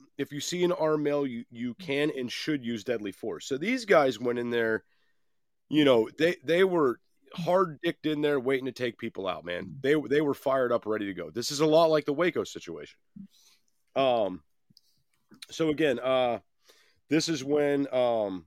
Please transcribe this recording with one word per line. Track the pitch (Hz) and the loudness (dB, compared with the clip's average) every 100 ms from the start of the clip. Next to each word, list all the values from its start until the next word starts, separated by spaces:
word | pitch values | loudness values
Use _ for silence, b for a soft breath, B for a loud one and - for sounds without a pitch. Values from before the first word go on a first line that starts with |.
| - - | -20 -10
if | 139 | -8
you | 147 | -6
see | - 180 | -6 0
an | 175 | 0
armed | 170 156 156 | 2 0 0
male, | 147 143 139 | 0 0 -2
you, | 117 - | -6 -12
you | 117 123 | -8 -8
can | 110 92 139 151 | -8 -4 -2 0
and | 135 120 | -2 -6
should | - - 147 | -6 -4 -4
use | 117 113 | -4 -6
deadly | 101 117 101 | -4 -4 -4
force. | - 113 82 - | -8 -8 -8 -6
So | 131 | -4
these | 185 254 220 | -2 -4 4
guys | 170 135 110 | 6 6 2
went | 123 120 | -2 -2
in | 120 | 0
there, | 120 113 110 - _ _ _ _ _ _ _ _ | 0 2 0 -4 _ _ _ _ _ _ _ _
you | 151 143 | 4 6
know, | 120 110 - | 6 4 0
they, | 160 175 | -2 0
they | 131 170 | 0 2
were | 190 175 135 117 _ _ _ | 4 4 2 0 _ _ _
hard | - 165 185 180 139 | -6 0 2 2 0
dicked | 170 - | -4 -2
in | 151 151 | -4 0
there | 147 143 | 0 0
waiting | 123 135 127 | 0 0 -2
to | |
take | 113 123 - | -4 -6 -4
people | 117 - 95 | -10 -6 -6
out, | 80 | -6
man. | 85 87 85 135 | -6 -8 -8 -4
They, | 131 | 0
they | 156 120 143 | 0 2 0
were | 147 | 0
fired | 131 135 135 123 | -2 0 0 2
up, | 120 | 0
ready | 107 107 101 | -2 -4 -4
to | |
go. | 90 80 | -6 -8
This | 95 117 | -8 -6
is | 143 | 0
a | 156 | 4
lot | 156 165 | 6 6
like | 156 | 2
the | 147 | 0
Waco | 143 175 127 | 0 0 -2
situation. | 92 85 - 78 73 - _ - - _ _ _ _ _ _ - | -6 -8 -12 -12 -14 -20 _ -20 -20 _ _ _ _ _ _ 0
Um, | 135 120 98 90 _ _ _ _ _ _ _ _ _ - - | 2 2 0 -4 _ _ _ _ _ _ _ _ _ -20 -16
so | - 160 | -4 -2
again, | 147 156 120 | 2 0 0
uh, | 127 131 123 113 - _ _ _ _ _ _ | 0 2 2 -2 -8 _ _ _ _ _ _
this | 156 160 | 0 0
is | 156 | -4
when, | 131 147 147 143 139 | 0 2 2 2 0
um, | 127 123 117 101 92 | 0 2 2 0 -4